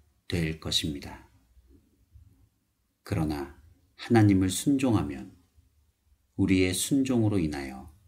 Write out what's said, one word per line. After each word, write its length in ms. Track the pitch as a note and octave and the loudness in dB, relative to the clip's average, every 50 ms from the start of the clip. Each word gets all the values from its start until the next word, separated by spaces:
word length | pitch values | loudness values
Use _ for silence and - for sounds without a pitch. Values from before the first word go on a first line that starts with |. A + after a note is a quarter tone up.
| _ _ _ _ _ | _ _ _ _ _
될 320 | - F#2 E2+ E2 D#2+ D#2+ - | -4 -2 -2 -2 -2 -4 -6
것입니다. 680 | - D#2+ - - - D#2+ C#2+ C#2 - D2 - - - _ _ _ _ _ _ - _ _ - - _ _ _ _ _ _ _ - - - _ _ _ _ _ _ _ _ _ _ _ _ _ _ - | -6 -4 -4 -2 -2 -4 -6 -8 -12 -14 -16 -18 -20 _ _ _ _ _ _ -20 _ _ -20 -20 _ _ _ _ _ _ _ -20 -20 -20 _ _ _ _ _ _ _ _ _ _ _ _ _ _ -8
그러나 580 | - G#2+ F#2 D#2 D2+ D2+ C#2+ C#2 C#2 - - - - _ _ _ _ _ | -6 -4 -2 -2 -2 -4 -6 -8 -12 -14 -20 -20 -20 _ _ _ _ _
하나님을 520 | - - - A#2 A2 G#2 G2+ G2 F#2 F#2+ F#2+ | -14 -2 4 6 6 8 6 6 4 2 0
순종하면 880 | F#2+ - - D3 C#3 C3 C3+ B2 G#2+ F2 D2 C#2+ C2+ C2 - - - _ _ _ _ _ _ _ _ _ _ _ _ _ _ _ _ _ _ _ - | 0 -2 0 0 0 2 2 0 0 0 -2 -4 -8 -12 -14 -18 -20 _ _ _ _ _ _ _ _ _ _ _ _ _ _ _ _ _ _ _ -4
우리의 380 | - G2 F2 F#2+ F#2 F#2 F2+ F2+ | -2 2 2 4 2 2 2 0
순종으로 640 | - - - C#3 C#3 C3 C3 B2+ A#2 A2 G#2 G#2 | -2 -2 0 0 0 2 2 2 2 2 2 2
인하여 580 | F#2+ D#2+ D2+ D2 C#2+ C#2 C2 C2 - - - - _ _ | 0 0 -2 -4 -6 -10 -10 -12 -14 -16 -18 -20 _ _